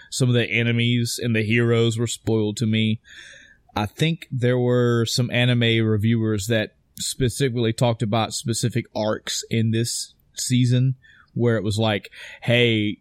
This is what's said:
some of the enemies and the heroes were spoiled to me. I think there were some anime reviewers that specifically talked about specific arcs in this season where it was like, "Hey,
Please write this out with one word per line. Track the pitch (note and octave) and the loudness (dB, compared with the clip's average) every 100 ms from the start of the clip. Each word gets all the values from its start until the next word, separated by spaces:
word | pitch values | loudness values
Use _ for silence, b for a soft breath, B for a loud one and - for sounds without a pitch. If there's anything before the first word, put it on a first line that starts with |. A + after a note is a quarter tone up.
| B | B
some | - B2+ | -2 2
of | A#2+ | 2
the | |
enemies | A2+ A2+ A#2 A#2 A#2 A#2+ A#2 - | 2 0 0 2 2 0 -2 -4
and | A#2+ | -2
the | A2+ | 0
heroes | G#2+ A#2 A#2 A#2 A#2 A2+ | 2 2 4 4 2 0
were | A#2+ | -4
spoiled | - - A2 G#2+ G#2 | -6 -2 0 0 -2
to | A2+ | 0
me. | A2 A2 A2 B B B B B B B - | 0 0 -2 B B B B B B B -6
I | G#2 | -4
think | - D#3 E3 - | -2 -2 -2 -6
there | B2+ A#2+ B2+ | -2 0 2
were | B2 B2 A#2+ A#2 A2+ | 2 2 2 2 0
some | - B2 | -2 -2
anime | A#2+ B2 A#2+ A#2 A2+ A2 | 0 2 2 2 2 2
reviewers | A2 A2 A#2 A2 G#2+ G2 | 2 2 2 0 -2 0
that | A2+ G#2+ _ _ - | -2 -2 _ _ -10
specifically | - - B2+ - C#3 A#2 A2+ | -8 -2 -2 0 -2 0 -2
talked | A2+ A#2+ A2 | 2 0 0
about | A2 A2+ G#2+ | 0 0 -2
specific | - C3 A#2 A#2+ A#2 A2 | -4 -6 -2 -2 -2 -4
arcs | - G#2+ G#2+ - - - | -4 -2 -4 -6 -8 -4
in | A2+ A2+ | -2 0
this | A2 A#2 - - _ _ - | 0 -2 -6 -10 _ _ -10
season | - B2 B2 B2 C3 C3 b b b | -2 2 2 2 2 -2 b b b
where | - A#2 A2+ | -2 0 0
it | |
was | G2 G#2 | -2 -2
like, | A2 G#2 - B B B | 0 -2 -4 B B B
"Hey, | - A#2+ A#2+ A2 G#2 - | 0 4 4 2 0 -4